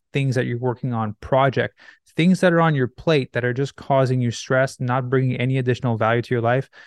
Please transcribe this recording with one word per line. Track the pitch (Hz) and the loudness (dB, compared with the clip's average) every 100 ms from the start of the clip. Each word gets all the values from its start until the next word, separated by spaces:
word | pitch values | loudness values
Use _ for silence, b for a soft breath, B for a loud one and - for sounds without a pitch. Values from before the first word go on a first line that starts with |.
| _ | _
things | 143 135 | -4 -2
that | 123 123 | -2 -2
you're | 120 | -4
working | 127 117 131 | -4 -4 -4
on, | 117 110 - | -4 -4 -8
project, | - 131 135 - 117 - B B _ - | -2 2 2 0 -4 -8 B B _ 0
things | 170 185 | 2 4
that | 185 | 4
are | 170 | 4
on | 165 | 2
your | 147 123 | 2 -2
plate | - - 151 127 | -2 0 0 0
that | 127 | -2
are | 123 | -2
just | 123 139 - | -2 -4 -6
causing | - 139 131 131 | 0 2 2 2
you | 120 | 0
stress, | - - 131 135 - | -4 -2 0 0 -2
not | 127 127 123 | -4 -2 0
bringing | 131 131 127 | 0 0 0
any | 127 131 | -2 0
additional | 127 120 123 113 | 0 -2 -2 0
value | 113 120 | 2 0
to | 113 | 0
your | 123 | -2
life, | 117 127 - B | 0 0 -4 B